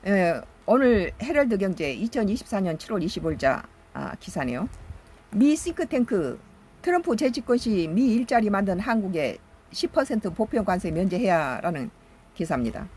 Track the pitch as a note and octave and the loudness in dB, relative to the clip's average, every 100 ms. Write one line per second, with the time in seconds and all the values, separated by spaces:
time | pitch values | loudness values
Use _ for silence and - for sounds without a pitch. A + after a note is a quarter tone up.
0 | F#3 G3+ F3 C#3 - - - A#3+ C4 A3 | 2 2 4 0 -6 -10 2 4 6 4
1 | F3 - B3 D4 C4+ G3+ F#3+ F3 D3 B2 | 2 -4 0 2 2 2 0 -2 -4 -2
2 | A3+ A#3+ G#3 A#3 - G#3 F#3 D#3+ - G#3+ | -4 0 0 -2 -4 -2 -2 -2 -4 -2
3 | D#3+ F3+ D#3+ D3+ C3+ B2+ - - - C3+ | -2 -2 -4 0 0 0 -6 -20 -16 -10
4 | C#3 - - F3 B2+ A#2+ G#3 - - - | -8 -10 -10 -6 -4 -4 -6 -10 -18 -20
5 | - - - G#3+ C#4 D4+ - E4 E4 C4+ | -20 -20 -6 2 4 4 -2 -4 -2 -2
6 | A#3+ G#3 C#3 A#2 - - - - - F4 | 0 0 -2 -6 -16 -20 -20 -6 0 0
7 | F4 A3+ C4+ B3+ - A#3+ A#3 G3+ D#3+ F3+ | 2 0 0 -2 0 0 2 0 2 2
8 | C4 A3+ B3 A#3+ G#3+ G3+ G3+ F3+ A3+ A3+ | 4 2 2 2 2 2 0 0 0 0
9 | F#3+ E3+ C3 - - - - - E4+ D#4+ | 0 -2 -2 -4 -16 -20 -14 -6 0 0
10 | C4+ A3+ G3 D#3+ G#3+ B3 G3 F3+ F#3 D#3+ | 0 -2 -4 -2 -2 0 0 -2 -2 0
11 | F#3+ F3+ G#3 E3+ C#3+ A#2+ E3+ D#3 A2+ - | 0 0 2 2 0 -4 -4 -4 -8 -12
12 | - - - - E3 C3 A2+ - G3+ | -20 -20 -20 -8 -2 -2 -2 -4 -12